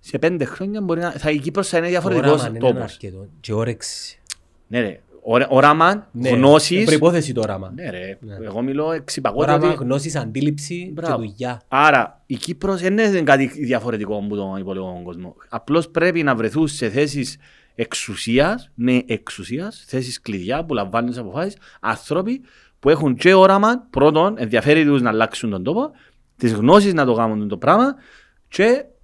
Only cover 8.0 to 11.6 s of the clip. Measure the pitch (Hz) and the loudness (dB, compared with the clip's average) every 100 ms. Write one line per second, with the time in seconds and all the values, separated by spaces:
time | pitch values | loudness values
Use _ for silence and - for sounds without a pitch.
8 | 92 98 110 98 110 101 127 139 156 165 | -12 -14 -16 -14 -10 -6 -4 -2 -2 -4
9 | 147 - 127 110 147 147 165 - 123 139 | -6 -6 -4 -2 2 2 2 0 -2 -2
10 | 147 147 117 113 147 147 - 175 180 156 | -2 -6 -6 -2 -2 -2 -8 -10 -10 -8
11 | 165 131 107 101 123 120 | -4 -4 -6 -8 -8 -8